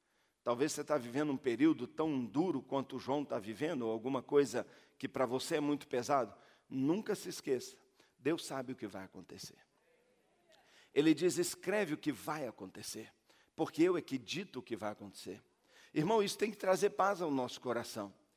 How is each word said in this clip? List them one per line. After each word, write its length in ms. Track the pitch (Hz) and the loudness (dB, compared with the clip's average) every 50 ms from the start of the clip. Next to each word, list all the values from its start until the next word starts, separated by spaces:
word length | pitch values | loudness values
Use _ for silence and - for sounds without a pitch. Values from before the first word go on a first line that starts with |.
| _ _ _ _ _ _ _ _ _ | _ _ _ _ _ _ _ _ _
Talvez 300 | - 120 120 139 156 - | 0 2 2 2 0 0
você 100 | - 143 | -4 -2
tá 140 | - 151 | 0 0
vivendo 340 | 147 117 120 117 139 151 151 | 0 0 -2 -2 0 0 0
um 60 | 139 | 0
período 500 | 127 - 131 117 110 139 160 156 117 123 | 0 2 0 2 6 6 6 6 4 -2
tão 380 | 123 - - 156 160 151 131 123 | -8 -2 -2 0 0 0 0 -2
duro 380 | 110 98 135 170 190 160 135 113 | -2 0 0 2 2 0 -2 -2
quanto 360 | - - 139 127 - - 127 | -2 -2 -2 -2 -2 -6 -8
João 260 | 104 120 135 151 143 | -2 0 0 0 0
tá 140 | - 123 120 | -2 -4 -4
vivendo, 440 | 101 104 110 98 135 156 180 135 120 | -4 -6 -6 -4 -2 -2 -2 -2 0
ou 100 | 113 110 | -2 -2
alguma 300 | 113 107 131 135 127 117 | -2 -2 -2 -2 -2 -2
coisa 440 | - 147 143 143 120 107 120 104 - - - - _ _ _ | 4 6 6 6 6 2 -2 -4 -4 -10 -20 -20 _ _ _
que 80 | - | -8
para 200 | 113 - 127 131 | -6 0 0 0
você 300 | 120 123 131 - - 165 | 2 2 -2 -2 0 0
é 40 | 160 | 0
muito 260 | 147 147 147 139 - | 2 2 0 0 -2
pesado. 480 | - - 123 123 - 147 139 123 107 - - - - - _ _ _ - | -2 -2 -2 2 2 2 2 2 0 -6 -16 -20 -20 -20 _ _ _ -4
Nunca 440 | 135 131 143 165 208 214 - 208 | 0 2 2 2 0 0 -4 -4
se 120 | - - - | -4 -4 -10
esqueça, 480 | - - - - 135 120 - - - - _ _ _ _ - _ _ | -12 -10 -2 -2 -2 -2 -2 -6 -14 -18 _ _ _ _ -20 _ _
Deus 300 | _ 123 139 165 165 - | _ -2 0 0 0 -2
sabe 260 | - 151 135 131 120 131 | -6 -6 -6 -6 -6 -8
o 40 | |
que 100 | - - | -8 -8
vai 180 | 104 92 98 95 | -8 -8 -10 -12
acontecer. 540 | 90 _ 95 90 _ - 95 - - - - _ _ _ _ _ _ _ _ _ _ _ _ _ _ _ _ _ _ - - _ _ - - - _ _ | -12 _ -18 -18 _ -14 -14 -14 -16 -16 -20 _ _ _ _ _ _ _ _ _ _ _ _ _ _ _ _ _ _ -20 -20 _ _ -20 -20 -20 _ _
Ele 180 | - 151 160 160 | 4 6 6 6
diz: 240 | 135 170 180 143 | 6 4 2 2
"Escreve 580 | 151 175 - - - - 175 190 214 208 156 151 | 2 -2 -2 -2 -6 -4 -2 0 0 0 0 -2
o 40 | 147 | -4
que 140 | - 151 135 | -2 -4 -4
vai 340 | 101 - - 151 156 143 | -4 -4 -6 -6 -4 -6
acontecer, 680 | 120 107 - 101 95 87 - 101 - - 110 110 - _ _ _ _ _ _ _ _ _ | -8 -8 -10 -14 -14 -12 -12 -12 -10 -10 -10 -12 -14 _ _ _ _ _ _ _ _ _
porque 260 | - 165 151 - - 165 | -4 -4 -4 2 4 4
eu 160 | 180 185 170 | 4 4 2
é 20 | |
que 160 | - - 139 | -2 -4 -6
dito 440 | 131 117 - 113 151 202 180 - 127 | -6 -6 -6 -6 -6 -6 -6 -8 -12
o 20 | - | -8
que 140 | - 117 | -6 -8
vai 160 | 104 107 104 104 | -4 -4 -6 -6
acontecer." 500 | - 110 101 95 - - 107 92 107 - _ _ _ _ _ _ - - - _ | -6 -12 -16 -16 -14 -12 -12 -12 -12 -14 _ _ _ _ _ _ -20 -20 -4 _
Irmão, 300 | 151 151 175 226 220 202 | 0 2 4 4 4 4
isso 160 | 196 - - | 2 0 -2
tem 120 | 202 214 | -2 -2
que 60 | 214 | -2
trazer 340 | - - 190 185 175 185 202 | -2 2 2 4 4 4 2
paz 300 | - - 185 196 202 170 | 2 4 2 2 2 0
ao 100 | 180 160 | 0 0
nosso 300 | 143 135 127 120 - - | 0 0 0 -2 -4 -8
coração, 540 | - 127 120 120 113 - - 113 101 101 95 _ _ _ _ | -4 -2 -2 -2 -2 -6 -8 -8 -8 -8 -10 _ _ _ _